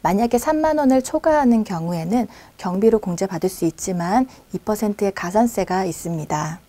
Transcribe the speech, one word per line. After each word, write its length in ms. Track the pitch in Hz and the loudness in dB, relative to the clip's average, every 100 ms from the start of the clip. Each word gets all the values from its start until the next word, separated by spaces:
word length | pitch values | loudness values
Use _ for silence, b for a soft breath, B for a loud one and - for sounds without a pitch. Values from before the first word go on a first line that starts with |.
만약에 360 | 160 196 233 240 | 0 0 2 0
삼만 400 | 302 311 311 302 | 0 0 2 2
원을 260 | 277 262 | 4 4
초과하는 600 | 254 311 320 302 262 226 | 2 0 2 4 4 2
경우에는 640 | 214 175 165 175 165 240 233 B B - | 0 -4 -4 -4 -2 -2 -2 B B -10
경비로 420 | 185 180 220 220 | -4 2 4 4
공제받을 480 | 190 175 196 214 185 | 0 -4 -4 -2 -4
수 160 | - | -2
있지만 640 | 170 - - 180 175 220 262 B B | -4 -2 -6 -4 0 0 0 B B
이 60 | 180 | -8
퍼센트의 560 | - 214 214 202 202 | -4 -2 -2 0 -2
가산세가 720 | 196 175 202 240 - 180 185 190 | -2 -2 2 2 0 -2 0 -2
있습니다. 720 | 165 180 165 147 151 156 170 | -4 -6 -6 -4 -4 -4 -8